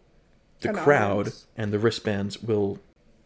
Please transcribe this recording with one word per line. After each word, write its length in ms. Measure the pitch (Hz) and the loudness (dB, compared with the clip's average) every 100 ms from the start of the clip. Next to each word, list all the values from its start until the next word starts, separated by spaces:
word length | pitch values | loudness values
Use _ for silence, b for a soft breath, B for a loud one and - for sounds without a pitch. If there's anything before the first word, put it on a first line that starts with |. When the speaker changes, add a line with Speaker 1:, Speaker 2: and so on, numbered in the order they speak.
| _ _ _ _ _ - | _ _ _ _ _ -8
Speaker 1:
the 80 | - | -6
Speaker 2:
An 60 | 202 | 0
Speaker 1:
crowd, 440 | 151 143 104 101 101 | 4 4 4 0 -2
Speaker 2:
audience. 200 | - - - | -8 -14 -8
Speaker 1:
and 160 | 107 | -4
the 60 | 104 | 0
wristbands 640 | 113 - - 101 101 - | 0 0 -2 -2 -4 -6
will, 380 | 113 107 101 98 - _ _ _ | -2 0 0 -4 -14 _ _ _